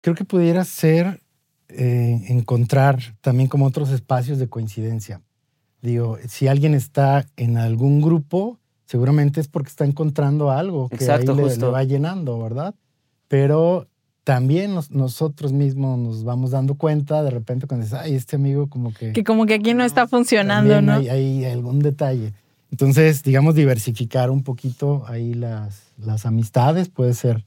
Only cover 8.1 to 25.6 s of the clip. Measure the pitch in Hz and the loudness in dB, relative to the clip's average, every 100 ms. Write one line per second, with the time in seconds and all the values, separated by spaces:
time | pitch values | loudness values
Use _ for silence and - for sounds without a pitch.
8.1 | 165 143 175 214 240 _ _ _ 120 127 | 2 0 -4 -4 -8 _ _ _ -2 2
9.1 | 151 143 143 147 170 139 - 143 143 156 | 4 2 0 -4 -6 -8 -4 -2 0 -2
10.1 | 147 143 147 147 135 190 165 127 123 131 | 0 0 0 0 0 -2 -4 -6 -2 0
11.1 | 143 127 139 139 117 123 123 135 135 151 | 2 2 2 0 0 -2 0 0 0 -2
12.1 | 190 147 117 113 117 175 208 _ _ _ | -4 -6 -6 -6 -6 -8 -10 _ _ _
13.1 | _ _ 139 139 151 165 180 120 _ _ | _ _ 2 4 4 2 0 -6 _ _
14.1 | _ - 131 131 160 202 185 143 143 131 | _ -2 0 2 0 0 -6 -4 -2 -4
15.1 | - 160 143 147 139 143 135 135 123 120 | -2 -4 -4 -4 0 0 0 -2 -2 -4
16.1 | 110 113 123 131 135 135 143 160 151 143 | -4 -6 -4 -2 -2 -2 -2 0 0 0
17.1 | 151 147 120 110 127 139 123 110 131 160 | -2 -2 -4 -6 -8 -6 -6 -6 -8 -4
18.1 | 135 127 143 139 139 143 135 120 110 113 | -6 -4 -2 -2 -2 -4 -6 -8 -6 -6
19.1 | 110 208 220 220 220 214 240 247 240 240 | -4 0 2 2 2 2 0 2 2 2
20.1 | 247 247 220 196 202 135 - 143 139 131 | 2 2 2 2 4 6 6 6 2 2
21.1 | 131 135 135 127 120 120 139 147 143 143 | 0 0 0 -2 -4 -2 0 0 0 -2
22.1 | 127 110 104 _ _ _ 135 135 139 156 | -2 -4 -10 _ _ _ 0 2 6 4
23.1 | 147 139 135 151 156 139 123 117 110 117 | 4 2 4 4 4 4 2 -2 -4 -4
24.1 | 131 127 139 135 127 135 120 143 143 113 | -2 0 -2 -4 -6 -8 -4 -2 -2 -4
25.1 | 117 117 120 120 110 | -8 -6 -6 -6 -8